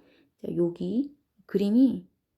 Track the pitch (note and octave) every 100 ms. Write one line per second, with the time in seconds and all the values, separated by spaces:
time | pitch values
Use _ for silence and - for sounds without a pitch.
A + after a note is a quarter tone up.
0 | - _ _ _ G3 E3+ E3+ F3 F3+ G#3+
1 | C#4+ - _ _ - G3 G3+ A3+ C4 F3+
2 | F3+ _ _